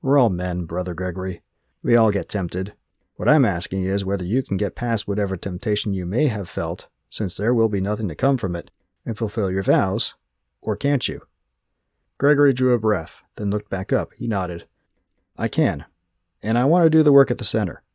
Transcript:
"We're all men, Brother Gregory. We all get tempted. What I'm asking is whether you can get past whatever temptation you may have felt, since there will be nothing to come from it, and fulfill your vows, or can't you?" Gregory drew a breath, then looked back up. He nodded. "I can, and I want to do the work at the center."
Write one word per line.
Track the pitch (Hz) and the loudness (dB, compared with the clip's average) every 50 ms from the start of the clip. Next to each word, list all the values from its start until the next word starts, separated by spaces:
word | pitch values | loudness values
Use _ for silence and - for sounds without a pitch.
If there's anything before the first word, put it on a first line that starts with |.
"We're | - 131 139 143 | 0 2 4 4
all | 147 110 | 4 4
men, | 92 87 90 92 87 90 87 | 2 0 -2 -2 -2 -2 -4
Brother | 80 85 90 90 - 87 | -4 -4 -4 -4 -4 -4
Gregory. | - - 92 82 - - 95 92 - _ _ _ _ _ _ _ _ - | -4 -4 -4 -4 -4 -6 -6 -6 -8 _ _ _ _ _ _ _ _ 0
We | 123 120 | 2 4
all | 117 113 110 | 4 4 4
get | 95 95 85 _ | 2 0 -4 _
tempted. | - 104 92 87 - 92 95 98 - _ _ _ _ _ _ _ _ | -4 -4 -4 -2 -2 -4 -4 -6 -8 _ _ _ _ _ _ _ _
What | _ 95 104 | _ 2 2
I'm | 143 156 135 | 4 4 4
asking | 107 90 85 85 - - 95 92 | 2 0 -2 -4 -4 -4 -4 -2
is | 95 98 101 98 | -2 -2 -2 -2
whether | 92 98 95 90 | -2 -4 -2 -2
you | 90 104 131 131 | -2 -2 -2 0
can | - - 92 | -2 -2 -2
get | 101 95 - | -2 -4 -4
past | - 123 120 117 107 - - | -4 -4 -2 -2 -2 -2 -4
whatever | 101 101 101 95 95 90 | -2 -2 -2 -2 -4 -4
temptation | - 98 90 87 - 110 104 101 - 107 98 | -6 -6 -8 -4 -2 -2 -2 -2 -2 -4 -4
you | 95 90 | -2 -4
may | 87 95 117 151 139 | -2 0 0 0 0
have | 107 110 95 - | 0 -2 -6 -6
felt, | - - 85 82 85 - - _ _ _ _ _ | -6 -6 -4 -4 -6 -8 -12 _ _ _ _ _
since | - - 107 92 - | -8 -6 -6 -6 -4
there | - 101 117 127 | -4 -2 0 2
will | 117 113 110 | 2 2 2
be | 104 98 | 0 0
nothing | 95 98 107 107 110 92 | -2 -2 -2 -4 -4 -6
to | 76 | -4
come | - - 135 139 127 | 0 0 0 2 0
from | - 92 87 | -2 -4 -4
it, | 87 - - _ _ _ _ _ _ _ | -6 -8 -12 _ _ _ _ _ _ _
and | - 113 - | -8 -6 -4
fulfill | 117 104 - 117 104 95 | -4 -4 -2 -2 -2 0
your | 92 95 95 | -2 -2 0
vows, | 113 151 156 110 95 95 117 - - - _ _ _ _ _ _ _ _ _ | 2 2 2 2 0 -2 -4 -4 -6 -10 _ _ _ _ _ _ _ _ _
or | - - 104 | -6 -6 -6
can't | 98 - 139 143 135 - - | -2 0 0 0 0 -2 -4
you?" | - - - _ _ _ _ _ _ _ _ _ _ _ _ _ _ _ _ _ _ _ | -6 -8 -12 _ _ _ _ _ _ _ _ _ _ _ _ _ _ _ _ _ _ _
Gregory | - 143 147 139 143 143 131 | 2 2 4 6 4 4 4
drew | 127 131 127 123 | 4 2 2 2
a | 117 | 2
breath, | 107 110 104 87 78 - - - _ _ _ - | 2 0 0 0 -2 -8 -14 -20 _ _ _ -4
then | 107 101 | -2 -2
looked | 101 107 - _ | -2 -2 -4 _
back | - 92 92 - | -6 -6 -2 -2
up. | 135 113 85 - _ | 0 -2 -2 -4 _
He | _ 120 117 | _ -4 -2
nodded. | 107 98 92 85 85 87 - _ _ _ _ _ _ _ _ _ _ _ _ _ _ | -2 -2 -2 -4 -6 -8 -10 _ _ _ _ _ _ _ _ _ _ _ _ _ _
"I | - - 117 | -6 -6 -4
can, | - - 160 117 80 73 71 _ _ _ _ _ _ _ _ _ _ _ - | 0 0 0 0 0 -4 -10 _ _ _ _ _ _ _ _ _ _ _ -4
and | 107 113 120 | -2 0 2
I | 123 | 2
want | 139 165 180 170 | 4 4 4 4
to | 160 | 4
do | 156 160 | 4 6
the | 156 147 139 | 6 8 8
work | 139 135 - | 6 6 6
at | 117 - | 2 -4
the | 113 | -4
center." | - - 113 107 90 - - _ _ | -2 0 0 -2 -2 -4 -10 _ _